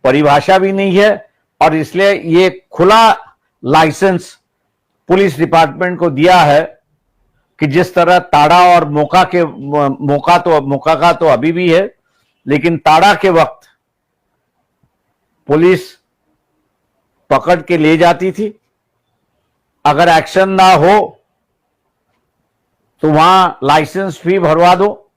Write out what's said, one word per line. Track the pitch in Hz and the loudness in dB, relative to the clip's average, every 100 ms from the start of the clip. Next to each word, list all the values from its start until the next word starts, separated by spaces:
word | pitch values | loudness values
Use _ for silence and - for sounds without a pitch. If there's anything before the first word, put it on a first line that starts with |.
परिभाषा | 131 139 147 147 165 190 | 0 0 2 0 2 0
भी | 190 | 0
नहीं | 196 196 185 | -2 -2 0
है, | 214 202 - _ _ _ | 0 -2 -10 _ _ _
और | 160 | -2
इसलिए | 156 151 175 196 | -2 -6 -2 -2
ये | 196 165 165 185 185 _ | -2 -2 0 0 -4 _
खुला | - 180 220 226 - - _ _ _ | -2 2 4 2 0 -8 _ _ _
लाइसेंस | 120 156 160 147 196 175 - _ _ _ _ _ _ _ - | -2 0 0 0 -2 -2 -8 _ _ _ _ _ _ _ -4
पुलिस | 185 196 135 | 0 0 -2
डिपार्टमेंट | 165 165 156 143 180 180 | -2 0 0 -2 -8 -4
को | 170 | -6
दिया | 135 170 180 | 0 2 4
है | 151 147 165 _ _ _ _ _ _ _ _ _ | 4 0 -2 _ _ _ _ _ _ _ _ _
कि | 151 | -2
जिस | 151 180 | -2 -2
तरह | 180 170 180 | -2 0 0
ताड़ा | - 147 151 175 180 | 0 0 2 4 4
और | 175 147 | 2 0
मोका | 147 147 180 | -4 0 0
के, | 180 180 160 - 139 147 139 135 143 | 0 -2 -4 -8 -8 -4 -4 -4 -4
मोका | 143 160 175 | -4 0 0
तो, | 175 151 | 0 -2
मोका | 139 139 156 | -2 -6 -4
का | 160 156 | 0 0
तो | 165 160 | 0 0
अभी | 120 151 | 0 -2
भी | 170 180 | -2 0
है, | 165 202 _ _ _ _ _ - | 0 -2 _ _ _ _ _ -6
लेकिन | 139 170 165 | -2 -2 -2
ताड़ा | 156 160 196 | 0 2 2
के | 202 190 | 2 0
वक्त | 165 147 - _ _ _ _ _ _ _ _ _ _ _ _ _ _ _ _ _ _ - | 0 0 -6 _ _ _ _ _ _ _ _ _ _ _ _ _ _ _ _ _ _ -4
पुलिस | 151 175 185 - _ _ _ _ _ _ _ _ _ _ _ _ _ _ | 0 2 0 -4 _ _ _ _ _ _ _ _ _ _ _ _ _ _
पकड़ | 135 - 180 | -4 -2 -4
के | 156 175 | -2 -2
ले | 156 160 | 0 2
जाती | 175 170 185 | 0 0 -6
थी, | 190 208 - _ _ _ _ _ _ _ _ _ _ _ _ | -6 -10 -12 _ _ _ _ _ _ _ _ _ _ _ _
अगर | 147 147 175 | -4 0 2
एक्शन | 160 156 185 190 | 0 0 -2 -2
ना | 190 185 | 2 4
हो | 170 170 208 180 _ _ _ _ _ _ _ _ _ _ _ _ _ _ _ _ _ _ _ | 4 4 2 0 _ _ _ _ _ _ _ _ _ _ _ _ _ _ _ _ _ _ _
तो | 156 | -2
वहां | 151 165 190 180 - | 2 2 2 0 -4
लाइसेंस | 139 151 151 185 196 147 | -2 -2 -2 -8 -8 -6
फी | 170 190 | -4 -2
भरवा | 165 156 175 | 0 2 2
दो | 180 208 - _ | 2 -2 -4 _